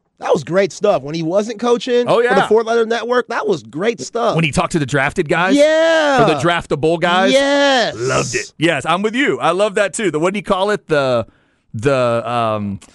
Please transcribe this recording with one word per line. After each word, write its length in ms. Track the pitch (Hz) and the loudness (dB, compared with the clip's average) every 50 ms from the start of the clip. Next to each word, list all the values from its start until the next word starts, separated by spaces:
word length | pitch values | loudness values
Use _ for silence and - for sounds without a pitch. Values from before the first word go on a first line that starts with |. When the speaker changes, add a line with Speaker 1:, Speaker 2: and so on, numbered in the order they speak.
| _ _ _ _ | _ _ _ _
Speaker 1:
That 140 | - 277 480 | -4 -2 -2
was 120 | 180 131 | -2 -2
great 260 | 139 165 190 202 170 | -2 0 0 0 0
stuff. 320 | - - 190 208 190 135 131 | -2 -2 0 0 0 0 -2
When 120 | 143 160 | -4 -6
he 60 | 170 160 | -4 -4
wasn't 360 | 160 180 208 208 233 220 202 | 0 0 -2 -2 -2 -6 -4
coaching 480 | 233 240 240 240 - 262 240 240 247 - | 0 0 0 0 0 0 0 0 2 2
Speaker 2:
Oh, 80 | 175 | 2
Speaker 1:
for 60 | 226 240 | 2 2
Speaker 2:
yeah. 100 | 247 254 | 2 2
Speaker 1:
the 60 | 269 240 | 2 2
Four 160 | - 208 226 226 | 2 2 2 2
Letter 240 | 226 233 233 226 | 2 0 0 0
Network, 400 | 220 233 233 220 240 247 247 233 - | 0 -2 -4 -2 -2 -2 -2 -2 -2
that 180 | 233 294 - - | -6 -6 -2 -2
was 140 | 185 139 107 | -4 -4 -6
great 360 | 113 - 131 143 240 240 - | -12 -10 -4 -2 -2 -4 -4
stuff. 360 | - - - 233 233 214 156 | -10 -10 -6 -2 -2 0 0
Speaker 2:
When 80 | 160 165 | 0 -2
he 80 | 143 - | 0 0
talked 200 | 175 170 - - | -2 -2 0 0
to 60 | 160 | -2
the 80 | 143 | -2
drafted 420 | 120 147 139 135 143 - 196 165 139 | 0 0 0 0 0 0 -2 -2 0
guys? 280 | 170 165 175 185 285 | 0 0 2 2 4
Speaker 1:
Yeah. 680 | 285 294 311 311 320 330 330 330 320 302 294 277 247 226 | 4 4 4 4 2 2 2 2 2 2 2 2 4 4
Speaker 2:
Or 40 | |
the 140 | 185 160 143 | 2 2 2
draftable 600 | 156 175 175 165 - - 170 143 156 160 170 165 | 0 0 0 0 -2 -4 -4 0 0 0 0 2
guys? 320 | 170 175 180 185 190 - 262 | 0 2 2 2 2 4 4
Speaker 1:
Yes. 640 | 277 277 277 285 285 285 277 269 247 208 160 107 | 2 2 2 2 2 2 2 2 2 0 -2 -4
Speaker 2:
Loved 380 | 107 120 131 131 135 135 127 123 | -4 -4 -2 0 0 -2 -2 -4
it. 160 | 113 98 - _ | -6 -6 -8 _
Yes, 300 | - 147 170 160 135 120 | -2 0 0 0 0 -2
I'm 160 | 160 165 185 202 | -2 -2 0 0
with 140 | 220 214 | -2 -2
you. 240 | 254 285 247 139 113 | 0 0 0 -2 0
I 100 | 135 160 | 0 0
love 240 | 175 190 208 220 180 | 0 2 0 0 0
that, 200 | 214 202 185 - | 0 -2 -2 -2
too. 180 | - 220 175 175 | -2 -4 -2 0
The, 80 | 151 | 0
what 120 | 165 190 196 | 0 0 -2
do 60 | 208 | -2
you 60 | 170 | -2
call 260 | - 196 185 196 208 | -2 -2 0 0 -2
it? 160 | 208 - _ | -2 -4 _
The, 400 | - 156 143 139 131 123 117 107 - _ _ _ _ _ _ _ _ - | -2 0 0 2 2 0 -2 -2 -6 _ _ _ _ _ _ _ _ -12
the, 480 | 113 107 143 139 127 123 120 117 117 113 117 | -4 0 0 2 2 2 0 0 -2 -2 -4
um, 480 | 120 120 117 110 107 107 104 101 98 - - - _ | -4 -2 -2 -2 -2 -2 -4 -6 -8 -10 -12 -20 _